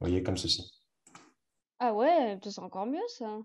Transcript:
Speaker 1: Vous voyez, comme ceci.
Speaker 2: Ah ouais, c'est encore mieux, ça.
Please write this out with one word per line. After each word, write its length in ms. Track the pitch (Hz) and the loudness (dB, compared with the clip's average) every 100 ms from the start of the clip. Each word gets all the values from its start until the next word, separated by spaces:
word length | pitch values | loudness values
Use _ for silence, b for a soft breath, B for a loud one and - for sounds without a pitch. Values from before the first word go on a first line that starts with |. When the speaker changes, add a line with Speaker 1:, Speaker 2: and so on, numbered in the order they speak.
Speaker 1:
Vous 80 | 87 | -2
voyez, 160 | 90 | 0
comme 120 | 90 90 | 0 -2
ceci. 320 | 85 - - - _ _ _ - - _ _ _ _ _ | -2 -2 -4 -20 _ _ _ -20 -20 _ _ _ _ _
Speaker 2:
Ah 160 | 247 | 0
ouais, 420 | 208 285 339 233 196 | 4 6 6 4 0
c'est 160 | 208 220 | -8 -10
encore 280 | 220 190 220 | -10 -6 -4
mieux, 120 | 320 466 | -2 -4
ça. 320 | - 220 214 | -6 -8 -8